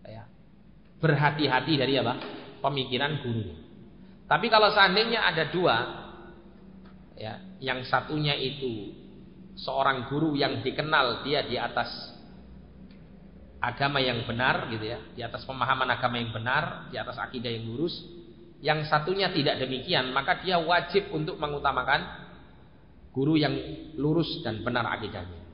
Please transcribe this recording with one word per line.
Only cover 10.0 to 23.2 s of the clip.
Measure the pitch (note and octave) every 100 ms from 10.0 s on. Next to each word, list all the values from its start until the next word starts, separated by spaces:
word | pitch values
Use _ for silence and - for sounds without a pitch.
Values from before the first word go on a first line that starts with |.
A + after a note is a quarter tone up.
| A#2
guru | C#3+ D#3+ C#3+
yang | C3+ A#2+
dikenal | B2+ C3+ D3+ D#3 B2+ A2 C3
dia | C#3+ A2+
di | A#2+
atas | A#2 A#2+ A#2 - - - - - - - - - - - - - - - - -
agama | B2 A#2 C#3 C#3+
yang | B2+ A#2+ A2+
benar, | A#2 C3 E3+ -
gitu | A2 A2
ya, | A#2+ - -
di |
atas | A#2 A#2+ -
pemahaman | C3 B2 C3 B2+
agama | A#2+ B2 A#2+
yang | A#2
benar, | A#2 A2+ C#3 E3+ - -
di | A#2+
atas | A#2 A#2
akidah | G2+ B2+ A#2+
yang | A2+ A2+
lurus. | A#2+ E3 - - - - - - -
Yang | C#3 D#3 D3+
satunya | D3+ D#3 F#3+ F#3
tidak | F3+ C#3+ -
demikian, | C3 C3 B2 D#3+ B2+
maka | C3+ C3+ F3
dia | E3+ F3
wajib | D#3+ F3 E3 G3+ G3 D#3+
untuk | D#3 -
mengutamakan | D3+ C#3+ C#3 C3 B2+ D3 - - - - - - - - - - -
guru | B2+